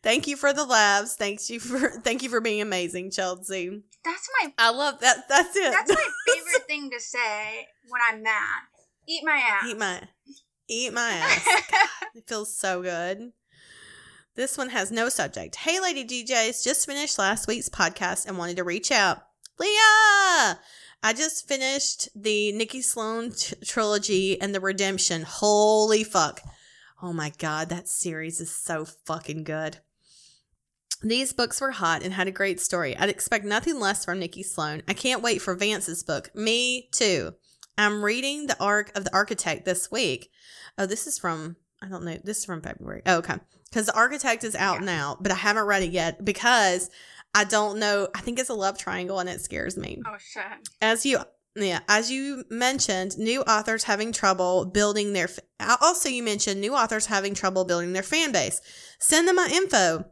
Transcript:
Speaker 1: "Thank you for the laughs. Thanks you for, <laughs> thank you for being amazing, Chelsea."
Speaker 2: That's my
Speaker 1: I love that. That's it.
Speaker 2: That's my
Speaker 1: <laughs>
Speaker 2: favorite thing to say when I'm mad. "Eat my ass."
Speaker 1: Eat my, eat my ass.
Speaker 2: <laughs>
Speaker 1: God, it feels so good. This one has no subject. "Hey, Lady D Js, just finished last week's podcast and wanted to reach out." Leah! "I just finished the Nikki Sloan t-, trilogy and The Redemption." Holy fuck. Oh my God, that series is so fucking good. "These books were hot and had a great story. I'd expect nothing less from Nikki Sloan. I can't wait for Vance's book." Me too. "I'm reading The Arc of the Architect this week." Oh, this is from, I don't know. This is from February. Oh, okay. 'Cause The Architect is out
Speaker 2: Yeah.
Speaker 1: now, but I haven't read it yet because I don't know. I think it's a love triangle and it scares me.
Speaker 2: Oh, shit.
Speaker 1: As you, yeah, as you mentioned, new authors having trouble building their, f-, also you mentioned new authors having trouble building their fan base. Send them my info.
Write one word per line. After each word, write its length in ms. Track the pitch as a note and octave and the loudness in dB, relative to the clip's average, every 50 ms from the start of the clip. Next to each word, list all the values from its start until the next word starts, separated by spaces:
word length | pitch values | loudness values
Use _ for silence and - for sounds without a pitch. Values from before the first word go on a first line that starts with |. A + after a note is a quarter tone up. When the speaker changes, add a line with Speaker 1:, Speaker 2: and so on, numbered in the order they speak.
| - | 4
Speaker 1:
"Thank 240 | A3 A#3 C4+ - | 2 2 2 2
you 100 | D4 C#4+ | -2 -4
for 160 | C4+ - C#4+ C#4 | 2 2 2 2
the 100 | C#4+ D4 | 2 2
laughs. 500 | B3 B3+ A3 G#3+ G3+ G3+ G3+ G#3 B3 - | 4 6 6 6 6 4 2 2 -2 -4
Thanks 340 | - G#3+ G3+ G#3 G#3 - - | -2 -2 -2 -2 -4 -8 -8
you 100 | A#3 A#3 | -8 -8
for, 300 | A3+ A#3+ B3 C4 C4+ - | -6 -4 0 0 0 0
<laughs> 140 | - A3+ - | -2 -2 -2
thank 180 | B3 A3+ B3+ | -2 -2 -2
you 80 | C4 B3 | -4 -2
for 100 | A#3+ A3+ | -2 0
being 200 | A3+ A3+ G#3+ G#3+ | 0 0 -2 0
amazing, 480 | G#3 G#3+ F#3+ F3+ F3 E3+ F3+ F3+ F3+ F#3+ | -2 -2 -2 -2 -2 -4 -6 -8 -8 -6
Chelsea." 680 | - - F#3+ F#3 F#3 F3+ F#3+ - F#3+ F#3+ F3 F3+ G3+ G#3 - _ _ _ - | -4 -4 -4 -4 -4 -6 -8 -8 -6 -6 -6 -6 -8 -12 -16 _ _ _ -8
Speaker 2:
That's 240 | A#4+ F4 - - - C5 B4+ F4+ | -8 -8 -6 -10 -4 -2 -2 -2
my 100 | C#4+ _ - | -2 _ 4
Speaker 1:
I 100 | A3+ A#3 | 4 4
love 300 | A#3 C4 D4 C#4+ C#4 C#4 | 4 2 -2 -2 -2 4
that. 280 | A#3 B3+ B3 B3+ - | 4 4 4 4 2
That's 280 | - C4+ F4 F4 F4 - | 4 4 4 4 4 0
it. 160 | G4+ F#4 C4 | 0 2 4
Speaker 2:
That's 180 | D4 G4 A4 - | 2 2 4 4
my 180 | - D#5 D5+ B4+ - | 4 4 4 0 -2
Speaker 1:
<laughs> 180 | C6+ - A#4 C5 | -2 2 2 2
Speaker 2:
favorite 320 | - - - E4+ C5 - | 2 0 0 0 0 0
thing 240 | - D#4 D4 C#4+ C4+ | 0 -6 -6 -6 -8
to 80 | B3 A#3 | -10 -10
say 680 | - - - A#3+ A#3+ A3 G#3 G#3 G#3+ G#3+ A3 A#3 A3+ _ _ _ _ A#3 | -10 -8 -4 -4 -2 -2 -2 -4 -6 -6 -8 -10 -12 _ _ _ _ -6
when 120 | B3 B3 A#3+ | 0 2 2
I'm 140 | A3+ A3 A3 | 2 0 0
mad. 400 | A3 A3 A3 G#3 G#3 G3+ - - - _ _ _ _ _ _ _ _ | -2 0 0 0 -2 -4 -6 -8 -8 _ _ _ _ _ _ _ _
"Eat 160 | - E4 D#4+ C#4 | -8 -8 -4 0
my 120 | D#4 D4+ | 0 0
ass." 280 | C#4 B3 A#3 G#3 G3 G#3+ | 2 2 2 2 0 -2
Speaker 1:
Eat 100 | A#3+ A3 A3 | -4 -4 -4
my, 220 | G#3+ F#3+ F3+ F3+ F#3+ - _ _ _ C#4 C4+ - _ _ _ _ _ | -4 -4 -4 -6 -12 -20 _ _ _ -20 -20 -20 _ _ _ _ _
eat 260 | - A3 A#3 B3+ A#3+ A3 | -6 -4 -4 -4 -2 -2
my 160 | A#3 A#3+ A#3 G3+ | -2 -2 -2 0
ass. 320 | E3+ - - - - - | 0 2 2 2 2 4
Speaker 2:
<laughs> 260 | - F4+ G#4 - - | 4 2 2 2 2
Speaker 1:
God, 360 | - F#4+ G4+ - - - F4+ - _ | 2 2 2 2 0 -12 -14 -14 _
it 120 | A#3 _ | -18 _
feels 280 | - A#3 G#3+ G#3+ - - | -8 -6 -6 -6 -6 -6
so 260 | - - F#3+ F#3 F3+ F3+ | -4 -2 -2 -2 -2 -4
good. 480 | F3+ F3 E3 F3 F3+ G3 G3+ A#3 B3 _ _ _ _ _ _ - - - - - - - - - - - - _ _ _ | -4 -4 -4 -4 -4 -6 -8 -10 -16 _ _ _ _ _ _ -20 -20 -20 -20 -20 -20 -20 -20 -20 -20 -20 -20 _ _ _
This 220 | - B3+ C4 - | -4 -4 -4 -2
one 120 | - C4 B3+ | -4 -4 -2
has 220 | A#3+ A#3 F#3+ G3 | -2 -2 -2 -2
no 180 | A3+ A3+ A#3 B3 | -2 -2 0 0
subject. 460 | B3 - D#3 C3+ - G#2 E2+ - - | 0 -2 -2 -4 -6 -10 -12 -12 -12
"Hey, 240 | - - D#4 E4+ F#4+ | -4 -2 0 0 2
Lady 240 | F#4+ F4+ D#4+ C#4 B3 | 0 0 -2 -4 -6
D 200 | A3+ B3+ B3 A3+ | -8 -8 -8 -4
Js, 380 | B3 C4 A#3 A3 A3+ A#3+ - - | 0 2 2 2 2 -2 -2 -2
just 220 | A#3+ D4+ - - | 0 2 0 0
finished 320 | - C#4 C#4+ D4 D4 - - | -2 -2 -4 -2 -2 0 0
last 280 | G3 F#3+ A3 A3 - | 2 0 0 0 -2
week's 220 | - G#3+ A#3+ C4 - | -4 -4 -4 -4 -8
podcast 580 | - - F#3 E3 E3 - G3 F3 G3+ - - | -2 0 0 0 0 -2 -4 -4 -2 -4 -6
and 100 | - F#3+ | -6 -6
wanted 200 | F3+ E3+ F3 F3 | -6 -6 -6 -4
to 60 | F#3 F3+ | -4 -4
reach 280 | F3 F3 A3 F3+ - | -4 -4 -4 -2 2
out." 260 | C#4 A3 G3+ F3+ - - - _ _ _ - - _ - | 2 4 4 4 2 -2 -8 _ _ _ -20 -20 _ -4
Leah! 1000 | E4 G#4 G#4 G#4+ A4 G#4+ G#4+ G#4+ G#4+ G#4+ G4+ G4+ G4 - F4 D#4 A#3+ G3+ E3 - _ - - - - - - _ - | -2 2 4 6 8 8 8 8 8 8 6 6 6 6 6 6 4 2 0 -2 _ -20 -20 -20 -20 -20 -12 _ 0
"I 100 | A3 A3+ | 0 0
just 340 | A#3+ D#4 D#4 - - - | 2 -2 -2 -2 -6 -4
finished 640 | - C#4 C4 C4 C4 C4+ C#4 C4+ - - - - - _ | -2 -2 0 0 0 0 0 0 -2 -2 -4 -6 -8 _
the 360 | G#3 G#3 A3 G#3+ G#3 G#3 G#3 G3+ | -4 -2 0 2 2 2 0 0
Nikki 280 | G#3+ A3+ A3 - C4 | 0 -2 -4 -4 -4
Sloan 500 | B3 - - A#3+ A3 A3 A3+ A#3 A#3 A#3+ | -2 -2 -2 -2 -4 -4 -4 -4 -6 -6
t-, 240 | - - - - - - - | -6 -6 -6 -6 -6 -8 -10
trilogy 800 | - - A#3+ A3 G#3 G#3 G#3 G#3 - G3+ F#3 F#3+ F#3+ F3 - | -4 -2 0 2 2 2 0 0 2 2 2 2 0 0 -2
and 140 | G3 G3+ G3+ | -2 -4 -4
The 40 | F#3+ | -2
Redemption." 600 | F#3 G3 F#3+ F#3+ G3+ F#3+ F#3+ F#3 - - F3 E3 D#3+ | -2 -2 0 0 0 0 0 0 0 0 0 -2 -4
Holy 800 | - - - G#3 G#3 G#3 G#3 G#3+ G#3+ G#3+ G#3+ G#3+ A3 G#3+ A3 G#3+ | -8 -4 2 4 6 8 8 8 8 6 6 6 6 4 2 2
fuck. 380 | G#3+ - A#3+ D#3 D3 - - - - - _ - - - - - - _ _ - | 2 2 2 2 2 -2 -10 -18 -18 -20 _ -20 -20 -20 -20 -20 -20 _ _ -10
Oh 100 | F3 E3+ | -6 -6
my 180 | E3 D3+ D3+ D3 | -4 -6 -6 -6
God, 320 | - E3 D#3 D3+ D#3 D#3+ E3 | -6 -4 -4 -2 -4 -4 -4
that 180 | - F3 F3 | -6 -8 -6
series 520 | - - - - F3+ D#3+ D#3 D#3+ D#3+ E3 - | -4 -4 -4 -4 -4 -6 -6 -8 -8 -8 -8
is 160 | E3+ D#3+ - | -8 -8 -8
so 300 | - - - E3+ D#3 D#3 | -8 -6 -4 -4 -6 -6
fucking 580 | - - _ _ - D#3 E3 - - D3 D#3+ D#3 | -8 -14 _ _ -8 -8 -6 -6 -8 -8 -8 -6
good. 340 | D#3+ D#3 D#3 D#3 D#3 D3+ - _ _ _ _ _ _ - - - - _ _ _ _ _ _ _ _ _ _ _ _ - - - | -6 -6 -6 -6 -8 -10 -14 _ _ _ _ _ _ -20 -20 -20 -20 _ _ _ _ _ _ _ _ _ _ _ _ -10 -4 0
"These 300 | A3 A#3 B3+ C4+ B3+ - | 0 2 2 0 0 0
books 260 | - A#3+ A#3 - - | 0 0 0 0 -2
were 120 | C4+ C4+ | -2 -2
hot 300 | B3 G3 F#3+ E3 D#3+ D3+ - | -2 0 2 2 2 0 -2
and 100 | F#3 F#3 | -4 -2
had 140 | F#3+ F#3 | -2 -2
a 40 | F#3+ | -2
great 280 | F#3+ G3 G3 G3 F3 F3+ | 0 0 -2 0 0 -2
story. 360 | - - - F3 E3 C3+ A#2 | -2 -2 0 0 -2 -2 -2
I'd 120 | - F3 G#3 | 0 0 0
expect 360 | G3+ - - - A#3+ G#3+ G3+ | 0 0 -2 0 0 -2 0
nothing 340 | G3+ G3+ A#3 - E4+ D#4+ C4 | 0 -2 0 0 0 -2 0
less 260 | G#3+ G3 G3+ G3 - | 0 0 0 0 -2
from 140 | - F3 F#3+ | -4 -4 -4
Nikki 240 | F3 E3 - - F#3+ | -6 -8 -8 -10 -10
Sloan. 380 | - - - D#3 D3+ D3+ D#3 - | -8 -4 -4 -4 -4 -6 -8 -6
I 60 | - G3+ | -6 -6
can't 280 | - - B3+ B3+ B3 A#3 | -2 0 0 0 2 0
wait 180 | A#3 A3 - | 0 0 0
for 140 | - G3+ F3+ | 0 -4 -2
Vance's 480 | F3+ G3+ G#3+ G#3+ A3 G#3 - D#3+ - - | 0 0 0 0 0 -2 -4 -6 -6 -4
book." 300 | - D3+ C#3 - - _ | -4 -4 -4 -4 -8 _
Me 540 | G#3 G#3+ A3 A#3 B3 B3 B3 B3 B3+ - _ | -2 0 2 2 2 2 0 -2 -4 -4 _
too. 420 | - - B3 G#3 F3+ D3 F2+ D#2+ - _ _ _ - _ - _ _ | 0 2 2 4 2 2 0 -4 -10 _ _ _ -20 _ -20 _ _
"I'm 280 | - G#3 G#3 G#3 G#3 G#3 | 2 2 2 2 2 0
reading 420 | G#3 A3+ B3 C4 C#4 C#4+ D4 D4 | 0 0 0 -2 -4 -4 -4 -2
The 120 | C4+ - - | -4 -2 0
Arc 360 | F#3+ G3+ G#3 G#3 G3+ - - | 2 2 2 2 0 -2 -6
of 80 | G3+ F#3+ | -6 -4
the 100 | - - | 0 2
Architect 520 | F#3+ G#3 - A3+ - - F3 D#3 - - | 2 2 2 -2 -4 -2 -4 -4 -2 -2
this 260 | - F3+ F3+ - - | -2 -2 -2 -2 -2
week." 380 | - A#3+ B3 E3 D3+ F3 - _ _ _ - - - - - - _ | -2 0 0 0 0 -4 -8 _ _ _ -20 -20 -20 -20 -20 -14 _
Oh, 80 | - G3 | -4 -4
this 200 | F#3 G#3 G#3+ - | -2 -2 -6 -4
is 120 | G#3+ - - | -6 -6 -4
from, 380 | - F3+ E3 D#3 D#3 E3 E3+ _ _ _ _ _ | -2 -4 -4 -4 -8 -10 -12 _ _ _ _ _
I 60 | G3 | -14
don't 180 | F#3+ F#3+ E3+ F3 | -12 -10 -8 -8
know. 120 | E3+ E3 - - | -8 -8 -8 -8
This 160 | G3+ G#3+ - | -8 -6 -6
is 60 | - | -6
from 160 | - F3+ D#3+ | -6 -8 -8
February. 400 | - - - - - - G2+ - - | -8 -12 -12 -12 -12 -12 -12 -4 0
Oh, 120 | F#3 F3+ | 2 2
okay. 180 | E3 E3+ - C3 F#2 - _ _ _ _ - - | 2 2 -2 -6 -6 -8 _ _ _ _ -4 -4
'Cause 120 | A#3 G#3+ | -2 -2
The 80 | A#3 - | 0 2
Architect 480 | G#3+ A#3 B3+ C#4+ C#4+ - C4 A#3 A#3 A#3+ | 4 2 2 2 -2 0 -2 -2 -2 -4
is 120 | A3 G#3+ | -6 -4
out 240 | - F#3+ G3 F3 E3+ | -2 0 0 0 -2
Speaker 2:
Yeah. 60 | F#3+ | -2
Speaker 1:
now, 320 | G3 F3 D#3 C#3+ C#3+ - - | -2 -2 -2 -2 -4 -6 -4
but 120 | F#3 G3+ | -2 -2
I 40 | F#3 | -2
haven't 300 | F#3 F#3+ G#3 G#3 A3 G#3 | 2 2 2 2 2 2
read 180 | G3+ G3+ G3 F#3+ | 2 2 2 2
it 80 | E3 | 0
yet 320 | F3 F3+ E3 E3 D#3+ - G3 | 0 0 0 -2 -4 -4 -4
because 640 | G#3 G#3 - - A#3+ B3 A#3 G#3 F#3+ F3+ F#3 F#3 - - - - - - - - _ - | -4 -4 2 4 4 6 6 6 4 2 0 -4 -8 -10 -20 -20 -20 -20 -20 -14 _ 2
I 100 | G#3 G#3 | 2 2
don't 340 | G3 G#3+ G#3+ G#3 G#3 G3 G#3+ | 4 2 2 2 2 0 0
know. 300 | G#3+ G#3 G#3 G3+ G3 - - | 0 2 2 2 0 -2 -6
I 60 | F#3+ | -8
think 180 | - A#3+ A#3+ B3+ | -8 -4 -4 -4
it's 100 | B3+ - | -4 -4
a 40 | B3 | -4
love 240 | G#3+ F#3+ G3 G3 | -2 -2 -2 -2
triangle 420 | - - F#3 F#3+ F3+ F3+ F3+ G3 F#3+ | -2 -6 -6 -4 -4 -4 -4 -4 -4
and 100 | F3+ F3+ | -4 -4
it 100 | - - | -6 -6
scares 360 | - - - D2 - - F3+ | -8 -6 -6 -6 -6 -6 -6
me. 240 | - - - - - - | -8 -10 -10 -12 -10 -10
Speaker 2:
Oh, 120 | A3 G#3 G3+ | -12 -12 -12
shit. 240 | - - - - - D4+ D#4 - _ - _ _ | -16 -14 -12 -10 -10 -10 -12 -14 _ -16 _ _
Speaker 1:
As 240 | A3 A3 A3+ A3+ - | 2 2 2 2 2
you, 140 | C#4 B3+ - - - _ _ _ _ _ | 2 0 0 0 -6 _ _ _ _ _
yeah, 240 | G#3+ G3+ F#3+ F3 D#3 - | -2 -2 0 -2 -2 2
as 240 | - G#3 G#3+ A3+ A#3 | 2 2 2 2 0
you 320 | C4 C4+ C4+ C#4 C#4 B3+ B3 _ | -4 -4 -6 -6 -8 -10 -10 _
mentioned, 680 | A3 A#3 B3 B3+ C4+ C4+ - - G3 F#3 F#3 G3 - | -4 0 0 0 2 0 -2 0 0 -2 -2 -4 -4
new 240 | - G#3+ A3 B3 C4+ C4 | -2 -2 0 0 0 2
authors 420 | - A3 G#3+ G#3+ A#3 A3 G#3+ - | 2 2 2 2 0 -2 -2 0
having 260 | - G#3 G3+ G#3+ A#3 | -2 0 0 0 -4
trouble 540 | A3 - - G3 F#3 F#3 F3+ F3+ F#3 F#3 - | -2 0 2 2 2 4 2 2 2 2 0
building 480 | F#3 F#3+ G#3 G#3 G#3 G#3 G#3+ G#3 G3+ G3+ | 2 2 2 2 4 2 0 0 0 0
their, 160 | F#3 E3 F3+ - - _ _ _ _ | 0 -2 -2 -4 -12 _ _ _ _
f-, 180 | - G#3 A#3+ A#3+ | 2 2 4 6
also 280 | C#4+ E4 F4+ F4 - C#4+ | 6 4 4 4 0 0
you 140 | B3+ B3 A#3+ | -2 -2 -2
mentioned 360 | A3 G#3 G3+ - G#3+ G3 G3 | -2 0 0 0 -2 -2 -2
new 160 | G3+ A3 C#4 | -2 0 2
authors 300 | C#4 A3+ A3 A3+ G#3+ G#3+ | 2 2 2 0 -2 0
having 280 | - A3 G3 F#3+ G3+ G3+ | 0 0 0 0 0 -4
trouble 300 | - - F#3+ F#3 F#3+ F#3 | -2 -2 0 0 0 2
building 300 | F3 F3 F3 F3 F3+ F3+ | 2 0 0 0 -2 -2
their 100 | F#3+ F#3+ | -4 -2
fan 280 | - D4+ D#4+ E4 D4 A3+ | 0 0 0 2 2 2
base. 260 | F3+ B2+ G2 - - - - - - - - - _ | 0 0 0 -2 -6 -8 -12 -20 -20 -20 -20 -8 _
Send 280 | - - D#4 D#4+ E4+ F#4 | 2 4 6 6 6 6
them 80 | F#4 | 6
my 100 | F4+ F4+ - | 4 4 4
info. 560 | C#4 F4+ F#4+ - - A3 F#3 E3+ D#3+ D#3+ F3+ - | 2 2 2 4 4 6 6 6 2 0 -6 -12